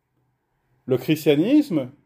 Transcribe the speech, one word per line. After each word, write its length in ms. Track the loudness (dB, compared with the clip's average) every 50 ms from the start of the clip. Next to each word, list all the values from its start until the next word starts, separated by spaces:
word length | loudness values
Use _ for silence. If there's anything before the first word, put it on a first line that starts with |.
| _ _ _ _ _ _ _ _ _ _ _ _ _ _ _ _ _
Le 120 | -4 -4
christianisme, 920 | -2 -2 -2 -4 0 2 0 2 2 2 2 2 2 2 0 -4 -6 -6 -8 -14 _ _